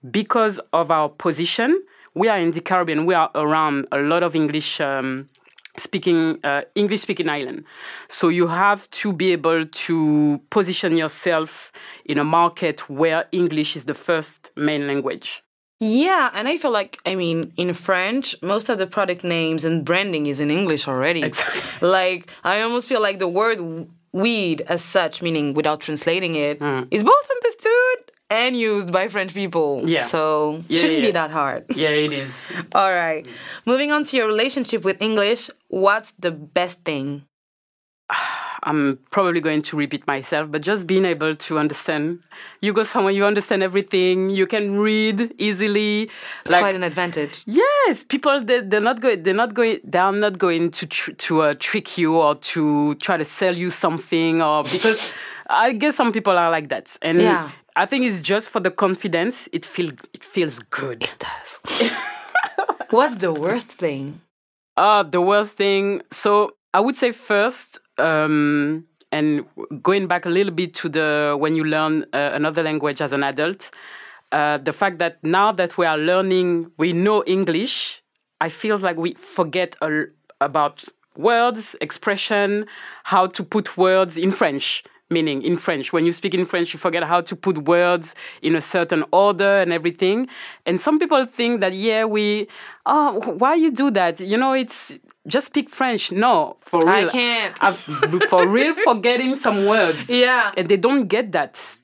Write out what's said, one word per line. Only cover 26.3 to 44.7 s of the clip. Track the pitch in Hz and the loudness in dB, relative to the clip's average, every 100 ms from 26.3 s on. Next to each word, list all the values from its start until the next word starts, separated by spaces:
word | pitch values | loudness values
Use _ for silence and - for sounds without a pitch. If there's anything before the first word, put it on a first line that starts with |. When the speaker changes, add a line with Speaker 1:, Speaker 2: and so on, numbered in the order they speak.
Speaker 2:
it, | 160 147 147 | -2 -2 -2
Speaker 1:
Mm. | 147 131 127 | -4 -4 -2
Speaker 2:
is | 214 | 0
both | 214 554 554 508 | 6 4 4 0
understood | 480 453 440 480 508 494 - _ _ | 0 0 2 4 4 0 -6 _ _
and | 214 247 247 | 0 0 0
used | 220 208 180 | 0 0 0
by | 180 202 | 0 0
French | 196 190 | -2 -4
people. | 185 190 165 151 139 165 | -4 -2 0 0 0 0
Speaker 1:
Yeah. | 160 | 0
Speaker 2:
So, | 120 165 156 151 151 156 170 | 0 0 2 2 0 -4 -2
Speaker 1:
Yeah, | 165 | 0
Speaker 2:
shouldn't | 320 311 | 2 2
Speaker 1:
yeah, | |
Speaker 2:
be | 233 | 2
Speaker 1:
yeah. | |
Speaker 2:
that | 170 156 | 0 -2
hard. | 156 139 - - | -2 -2 -4 -6
Speaker 1:
Yeah, | - 156 151 151 | -2 0 2 0
it | |
is. | 143 135 131 - 175 170 | -4 -8 -12 -12 -12 -2
Speaker 2:
All | - 190 | 2 4
right. | 180 165 156 - - - - | 2 0 -4 -8 -18 -16 -8
Moving | - 262 294 | 0 2 2
on | 302 | 0
to | 294 262 | 0 0
your | 220 | 2
relationship | 214 262 269 247 220 | 2 0 -2 -2 -2
with | 180 190 | -2 0
English, | 214 220 202 240 - - _ | 0 2 2 0 -4 -14 _
what's | 190 196 214 220 - | 2 4 2 -2 -4
the | 175 | -4
best | 156 151 - 175 175 | -4 -4 -2 -2 -4
thing? | - 147 135 143 143 _ _ _ _ _ _ _ _ | -6 -4 -4 -8 -14 _ _ _ _ _ _ _ _
Speaker 1:
<sighs> | - - - - - | -6 -6 -8 -12 -10
I'm | - 151 139 131 _ | -4 0 -2 -4 _
probably | - 185 170 | 0 0 0
going | 160 151 | 0 -2
to | 151 151 | -2 -4
repeat | 143 143 - | -4 -4 -4
myself, | 139 135 151 156 | -4 -2 -4 -2
but | 151 | -4
just | 160 208 175 | -2 -4 0
being | 190 190 | 2 2
able | 160 156 | 0 -2
to | 156 - 156 | -4 -4 -2
understand. | 151 143 - 151 151 175 _ - - - | 0 -2 -4 -2 -4 -6 _ -20 -20 -4
You | 202 | -2
go | 208 | 0
somewhere, | 214 - 196 | 0 2 2
you | 196 | 4
understand | 202 208 202 196 | 2 2 0 0
everything. | 190 190 196 190 185 185 190 | 2 0 0 2 2 2 0
You | 196 185 | 0 0
can | 220 202 | 0 -2